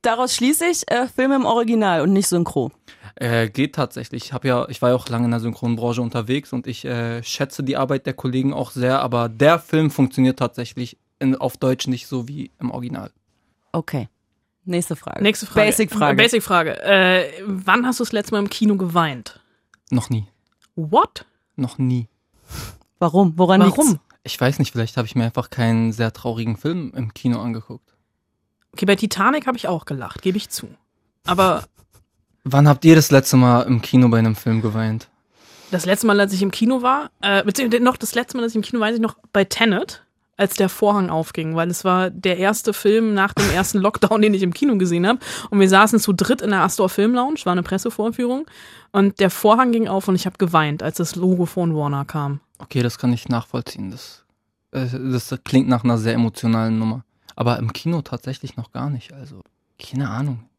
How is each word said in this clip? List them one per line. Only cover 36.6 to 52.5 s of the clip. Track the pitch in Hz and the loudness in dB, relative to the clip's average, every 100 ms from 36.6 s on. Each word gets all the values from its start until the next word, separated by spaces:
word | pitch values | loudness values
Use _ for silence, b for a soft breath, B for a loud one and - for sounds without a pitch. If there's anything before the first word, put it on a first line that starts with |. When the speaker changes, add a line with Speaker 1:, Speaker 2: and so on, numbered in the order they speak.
| 226 262 | 0 2
Speaker 3:
war, | 247 277 294 _ | 0 -2 -4 _
äh, | 202 196 | 0 2
beziehungsweise | 208 202 247 240 | 0 -2 0 4
noch | 247 254 | 2 2
das | 220 240 | -4 -4
letzte | 240 254 | -4 -4
Mal, | |
als | 233 | -4
ich | 226 | -4
im | |
Kino, | 202 240 | -4 -2
weiß | 214 233 | -2 0
ich | |
noch, | 220 - _ | -4 -6 _
bei | 208 190 | -2 0
Tenet, | - 226 196 381 - _ _ _ - | 2 2 2 -4 -12 _ _ _ -2
als | 196 - | -2 2
der | 190 | -2
Vorhang | - 208 202 185 | 2 2 2 0
aufging, | 160 160 - 160 165 | -2 -4 -6 -4 -2
weil | 170 | -2
es | 170 190 | -2 0
war | 185 185 | 0 0
der | 180 185 180 | -2 -2 0
erste | 190 214 - | 0 0 -4
Film | 202 202 220 226 | 0 2 2 2
nach | 202 196 | 0 0
dem | - 202 | 0 0
ersten | 175 190 202 | 2 0 0
<laughs> | |
Lockdown, | 196 - 190 220 | 0 2 0 4
den | 214 | 2
ich | 196 | 2
im | 185 | -2
Kino | 170 285 208 | 0 0 2
gesehen | 180 170 185 | 0 0 0
hab. | 247 B B B | -2 B B B
Und | 202 | 2
wir | 190 | 6
saßen | 190 214 226 | 6 6 4
zu | - | 2
dritt | 180 185 262 | 0 0 0
in | 208 | 0
der | 196 | 0
Astor | 170 - 185 | 0 0 0
Film | - 214 | 2 0
Lounge, | 247 254 311 | 0 -2 -4
war | 180 | -2
eine | 180 | -2
Pressevorführung, | 170 196 240 226 220 226 240 262 320 B B B B | -2 -4 -4 -4 -4 -2 -2 -4 -8 B B B B
und | 202 196 - | 2 2 2
der | 190 | 0
Vorhang | - 214 226 254 | 2 4 4 4
ging | 233 220 | 2 0
auf | 190 196 | -2 0
und | 185 | -2
ich | 185 | -2
hab | - | -2
geweint, | 180 165 151 147 | 2 2 2 -2
als | 147 - | -6 -4
das | 170 175 | -6 -2
Logo | 180 180 170 | 0 0 -2
von | - 170 156 | -2 -2 -2
Warner | 143 139 139 | -2 -4 -4
kam. | 156 143 143 _ | -6 -6 -8 _